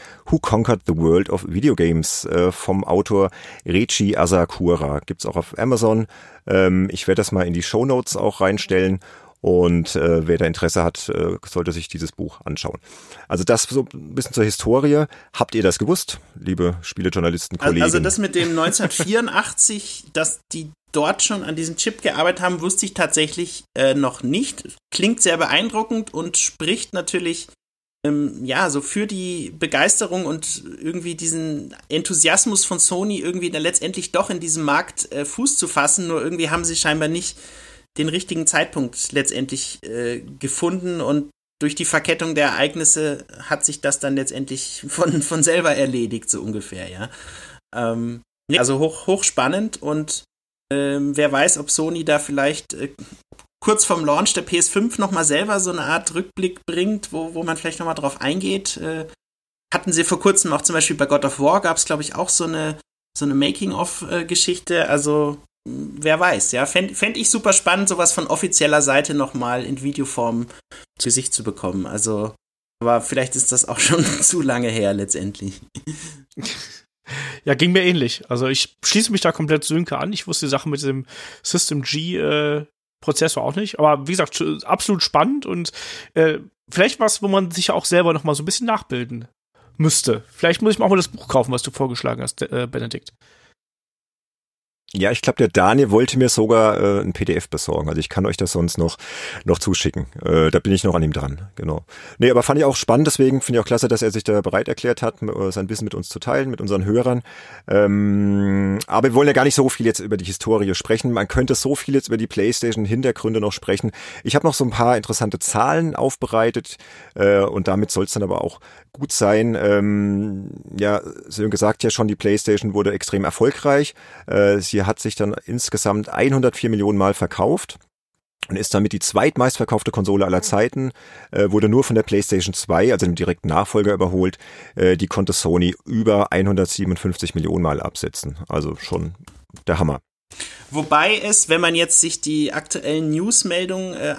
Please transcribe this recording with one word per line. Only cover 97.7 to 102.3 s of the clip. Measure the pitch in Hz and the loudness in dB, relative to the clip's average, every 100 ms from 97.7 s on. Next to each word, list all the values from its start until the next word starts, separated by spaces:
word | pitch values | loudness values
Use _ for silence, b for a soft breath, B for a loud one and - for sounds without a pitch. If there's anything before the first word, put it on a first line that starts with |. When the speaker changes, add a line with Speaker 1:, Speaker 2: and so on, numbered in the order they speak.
| 76 76 | -2 -2
Speaker 1:
Also | 78 | -2
ich | - | -2
kann | - 101 | -2 0
euch | - | 0
das | 95 | -2
sonst | 87 85 - | 0 0 0
noch, | 82 - B B B B | -2 -2 B B B B
noch | - 82 | 0 0
zuschicken. | - 92 - 90 67 - | 0 0 -2 -4 -6 -6
Äh, | - 80 80 | 2 4 4
da | 85 | 4
bin | 101 | 2
ich | 98 | 2
noch | 98 | 2
an | 85 | 2
ihm | 78 | 0
dran, | 71 69 73 98 - | -2 -6 -8 -12 -8
genau. | 80 78 - B B - | -6 -6 -10 B B 2
Nee, | 120 | 4